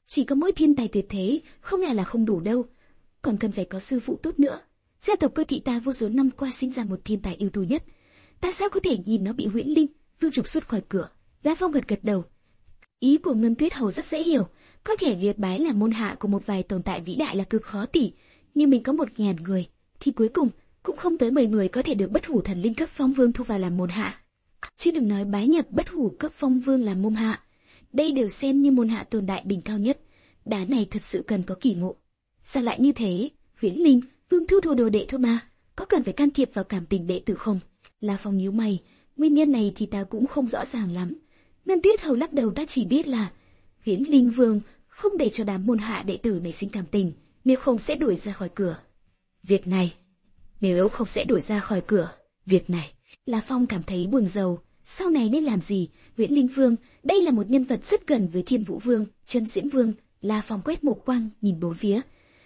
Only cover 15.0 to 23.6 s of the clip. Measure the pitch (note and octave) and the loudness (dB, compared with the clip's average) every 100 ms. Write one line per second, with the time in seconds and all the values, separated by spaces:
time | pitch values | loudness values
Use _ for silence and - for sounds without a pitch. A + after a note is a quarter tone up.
15 | D#4 F3+ G3+ G#3 F#3+ F#3+ D#4+ G3+ A3+ A3 | 0 0 -2 0 -2 0 0 2 2 0
16 | G#3+ - G3+ G3+ - G3 - F#3 F#3+ F3+ | -4 -4 -2 -2 -2 -4 -4 -4 -4 -6
17 | E3+ E3+ G#3 F#3+ F#3+ G#3+ - G3+ - E4+ | -6 -4 -4 -4 -2 -2 -4 -8 -2 0
18 | G3 - _ _ _ D4 D4 B3 A#3+ D#4 | 0 -4 _ _ _ 2 4 4 2 -2
19 | A3+ - G3+ E3+ F3 F#3 F3 _ _ - | -2 -2 -2 -2 -2 -4 -4 _ _ -6
20 | C#4 A#3 A3 F4+ C4 - _ _ - - | -4 0 0 2 0 -2 _ _ -10 -4
21 | F4 E4 A#3 C#4 A3+ G#3+ F#3 B3 D#4 G#3+ | -2 0 2 2 2 2 2 0 -2 -2
22 | F#3+ D#4+ E4+ A#3+ G3+ F3+ A3 A3+ D#4+ - | 0 0 0 -2 -2 -2 -2 -2 -6 0
23 | C4 C4+ A#3+ A#3+ A#3+ G3+ | 0 4 4 2 -2 -2